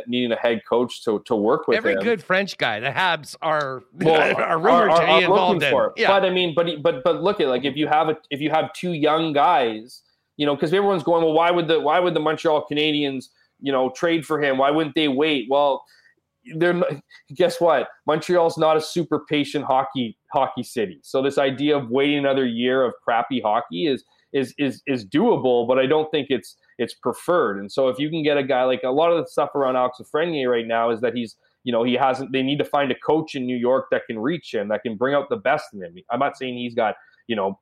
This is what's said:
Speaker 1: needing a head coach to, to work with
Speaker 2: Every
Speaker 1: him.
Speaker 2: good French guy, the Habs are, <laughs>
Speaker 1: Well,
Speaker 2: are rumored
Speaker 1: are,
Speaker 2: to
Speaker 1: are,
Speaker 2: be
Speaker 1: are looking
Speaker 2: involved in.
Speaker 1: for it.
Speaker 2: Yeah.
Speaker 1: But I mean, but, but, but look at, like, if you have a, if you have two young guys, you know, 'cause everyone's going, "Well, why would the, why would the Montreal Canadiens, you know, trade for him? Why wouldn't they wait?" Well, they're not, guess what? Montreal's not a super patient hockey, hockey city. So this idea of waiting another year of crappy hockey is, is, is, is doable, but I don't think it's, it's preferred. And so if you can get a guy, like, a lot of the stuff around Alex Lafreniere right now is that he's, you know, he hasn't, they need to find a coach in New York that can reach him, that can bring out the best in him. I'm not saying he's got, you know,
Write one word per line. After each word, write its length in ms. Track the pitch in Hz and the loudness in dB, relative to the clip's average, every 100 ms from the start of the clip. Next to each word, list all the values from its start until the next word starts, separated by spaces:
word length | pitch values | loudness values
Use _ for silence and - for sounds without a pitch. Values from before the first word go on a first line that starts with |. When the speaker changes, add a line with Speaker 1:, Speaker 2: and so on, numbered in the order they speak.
| 120 | -2
Speaker 1:
needing 240 | 123 120 | -2 -2
a 40 | 110 | 0
head 260 | 120 113 - | 0 -2 0
coach 360 | 117 123 - | 0 0 -4
to, 180 | - 104 - | -4 -4 -2
to 80 | 113 | 0
work 320 | 104 156 147 | 2 0 0
with 100 | 110 | 0
Speaker 2:
Every 160 | - | 0
Speaker 1:
him. 60 | - | 0
Speaker 2:
good 240 | 202 214 | 0 -2
French 340 | - 185 196 - | 0 -2 -2 -4
guy, 220 | 131 107 | -4 -2
the 100 | 135 | -4
Habs 460 | 127 185 160 139 - | 0 0 -2 -6 -6
are, 400 | 160 156 139 131 - | -2 -2 -2 -8 -12
<laughs> 40 | |
Speaker 1:
Well, 420 | 170 160 160 - - | 0 4 4 4 0
Speaker 2:
are 160 | - 165 | 0 2
rumored 300 | 170 170 170 | 4 6 6
Speaker 1:
are, 100 | 165 | 4
Speaker 2:
to 60 | 160 | 6
Speaker 1:
are, 120 | 165 | 4
Speaker 2:
be 60 | 175 | 6
Speaker 1:
are 40 | |
looking 260 | 196 180 180 | 4 4 2
Speaker 2:
involved 80 | |
in. 80 | 143 | 2
Speaker 1:
for 140 | 127 107 | 2 2
it. 60 | - | 0
Speaker 2:
Yeah. 100 | 202 | 2
Speaker 1:
But 180 | 196 185 | 4 4
I 60 | |
mean, 220 | 185 180 160 | 2 0 0
but, 120 | 170 151 | 0 0
but, 220 | 160 170 | -2 0
but 180 | 180 160 | 0 2
look 180 | 180 208 | 0 0
at, 80 | 143 | 0
like, 160 | 127 139 | 0 -2
if 100 | 139 | -2
you 120 | 147 | 0
have 220 | 151 156 | 2 2
a, 80 | 151 - | -2 -6
if 100 | 139 | -6
you 80 | 151 | 0
have 240 | 156 143 | 0 -2
two 200 | - 180 | -4 -6
young 380 | 160 151 160 160 | 0 2 2 2
guys, 680 | 143 160 165 120 107 123 - _ _ _ - | 2 4 4 0 -4 -12 -20 _ _ _ -4
you 80 | 147 | -2
know, 100 | 143 | 0
'cause 160 | 165 | 0
everyone's 300 | 185 202 185 | 2 2 0
going, 200 | 151 170 | 2 2
"Well, 100 | 160 | 4
why 180 | 160 170 | 4 4
would 160 | 175 156 | 2 2
the, 120 | 160 | 2
why 200 | 143 175 | 2 2
would 160 | 180 156 | 2 0
the 40 | |
Montreal 460 | 151 156 165 151 147 | -2 0 0 0 0
Canadiens, 540 | 147 156 147 143 131 - _ _ _ | -2 0 0 -2 -6 -10 _ _ _
you 100 | 139 | -2
know, 200 | 131 127 | 0 0
trade 340 | - 170 165 147 | -2 -2 0 -2
for 160 | 151 | -2
him? 160 | 143 131 | 0 2
Why 120 | 139 | 2
wouldn't 240 | 151 156 160 | 2 0 -2
they 120 | 151 | 0
wait?" 380 | 131 156 143 113 | 0 0 0 0
Well, 340 | 139 143 135 - _ _ _ _ _ - 160 | 2 2 0 -8 _ _ _ _ _ -10 -2
they're 160 | 175 | 0
not, 180 | 175 180 147 - - - | 0 -2 -6 -14 -20 -10
guess 280 | 139 170 170 | -2 0 2
what? 260 | 170 139 110 - - | 2 2 -2 -6 -4
Montreal's 520 | 156 156 180 165 160 | -2 0 2 2 2
not 180 | 156 156 | 2 2
a 60 | |
super 380 | 151 175 156 147 - | 0 -4 -2 -4 -2
patient 340 | 147 143 151 131 | -4 -2 -4 0
hockey, 520 | 131 135 135 113 - - | 0 -2 -4 -6 -8 -4
hockey 300 | 147 127 127 | -2 0 -4
city. 360 | 117 120 101 80 | -8 -4 -6 -6
So 180 | - 135 | -4 -2
this 160 | 139 143 | 0 0
idea 400 | 139 131 147 143 | 0 0 0 0
of 120 | 120 | 0
waiting 280 | 127 143 147 | 0 2 0
another 260 | 139 135 127 | 0 0 -2
year 380 | 117 123 131 | -2 0 2
of 100 | 123 - | 0 -2
crappy 360 | - 117 120 127 | -2 -2 -2 -2
hockey 480 | 110 110 - 170 170 | 0 0 -2 -4 -2
is, 160 | 123 - _ _ | -2 -6 _ _
is, 200 | 139 127 - | -4 -4 -4
is, 240 | 143 - - | -4 -4 -6
is 200 | 135 98 | -6 -2
doable, 600 | 147 233 156 127 120 113 | 0 2 2 2 2 2
but 120 | 131 | 2
I 60 | 131 | 2
don't 260 | 156 156 | 2 0
think 160 | 156 135 | -2 -2
it's, 280 | 123 - - _ - | -4 -6 -20 _ -8
it's 160 | - - | -8 -6
preferred. 640 | 127 - - 175 117 98 | -6 -4 0 0 0 -4
And 120 | 101 | -6
so 160 | - 131 | -2 -2
if 100 | 127 | -2
you 120 | 151 | -4
can 140 | 165 | -2
get 120 | 147 147 | 0 0
a 80 | |
guy, 200 | 131 127 127 | 0 0 0
like, 160 | 127 | -2
a 60 | 131 | -2
lot 220 | 139 170 | 0 2
of 120 | 170 | 2
the 60 | 139 | -2
stuff 220 | - 147 143 | -4 -2 0
around 220 | 131 131 | 0 0
Alex 220 | 127 - | -2 -4
Lafreniere 480 | 117 151 175 156 127 | -6 -4 -2 -2 0
right 160 | 120 113 | -2 0
now 220 | 117 117 | 0 0
is 100 | 113 | 0
that 120 | 120 120 | -2 -4
he's, 220 | 113 - _ _ | -8 -12 _ _
you 80 | 127 | -2
know, 120 | 117 | 0
he 100 | 123 | 2
hasn't, 400 | 123 135 127 123 | 2 2 0 -4
they 100 | 135 | -2
need 140 | 131 143 | -2 -2
to 80 | 147 | -2
find 260 | 147 139 | 0 -2
a 40 | 120 | -2
coach 400 | - 156 156 139 | 0 0 -2 -6
in 100 | 123 | -6
New 100 | 123 | -2
York 300 | 120 131 - | 0 0 0
that 100 | 123 - | -4 -4
can 120 | 113 | -6
reach 340 | 107 - - | -4 -4 -6
him, 140 | 113 104 | -6 -4
that 140 | 104 | -4
can 160 | 120 104 | -4 -4
bring 160 | 127 143 | 0 0
out 140 | 139 | -2
the 80 | 113 | -4
best 300 | 127 147 - | -2 -2 -4
in 80 | 104 | -14
him. 140 | 87 87 - | -16 -14 -8
I'm 80 | 120 | -4
not 160 | 139 - | -4 -4
saying 220 | 131 123 | -10 -8
he's 180 | 120 117 | -6 -2
got, 200 | 107 - _ _ - | -2 -4 _ _ -6
you 100 | 110 | -4
know, 200 | 95 98 | -4 -4